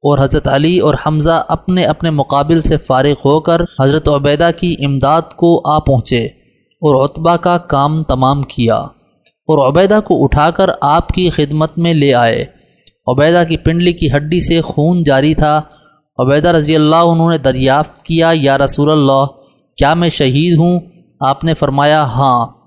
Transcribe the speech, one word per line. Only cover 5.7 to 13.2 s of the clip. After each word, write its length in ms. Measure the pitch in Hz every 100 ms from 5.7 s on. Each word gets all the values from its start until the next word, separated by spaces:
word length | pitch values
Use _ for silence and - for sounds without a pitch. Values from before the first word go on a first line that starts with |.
| 151
پہنچے 460 | 143 131 - 123 113 _ _ _ _ _
اور 240 | 156 131 139
عتبہ 300 | - 165 170
کا 220 | 180 175
کام 460 | 170 139 143 160
تمام 380 | 156 131 131 143
کیا، 340 | 135 - 113 110 - _ _ _ _ _ -
اور 240 | 156 131
عبیدہ 280 | 151 196 214 214
کو 180 | 160
اٹھا 280 | - - 151
کر 180 | 170 190 -
آپ 260 | 143 156 170
کی 220 | - 180
خدمت 480 | 156 147 156 156 -
میں 160 | 170
لے 200 | 165 143
آئے۔ 320 | 123 117 113 123 _ _ _ _ _ -
عبیدہ 360 | 127